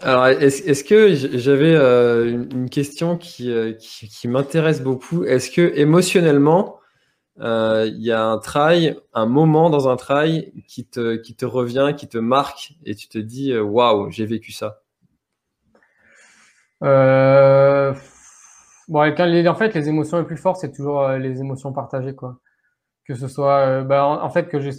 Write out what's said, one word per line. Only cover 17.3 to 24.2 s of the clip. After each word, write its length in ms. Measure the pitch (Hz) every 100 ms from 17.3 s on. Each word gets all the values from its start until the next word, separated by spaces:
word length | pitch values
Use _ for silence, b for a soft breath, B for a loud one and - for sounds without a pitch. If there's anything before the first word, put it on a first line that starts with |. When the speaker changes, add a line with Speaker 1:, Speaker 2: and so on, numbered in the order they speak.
| 139 139 139 139 139 139 135 B B B B B B B B -
Speaker 2:
bon, 260 | 151 151 151
quand 100 | 175
les, 220 | 170 170
en 80 | 165
fait, 180 | 220
les 160 | 170 147
émotions 300 | 151 147 170
les 60 | 156
plus 120 | 160
fortes, 200 | 185 185
c'est 100 | 139
toujours, 300 | - 143 143
euh, 160 | 135 131
les 220 | 131 127
émotions 340 | 135 139 139
partagées, 420 | 135 127 135 131 135
quoi. 220 | 127 123 _ _ _ _ _ _ -
Que 80 | 127
ce 120 | 131
soit, 320 | - 139 139
euh, 220 | 135 135
bah, 220 | 135 139 143
en, 160 | 156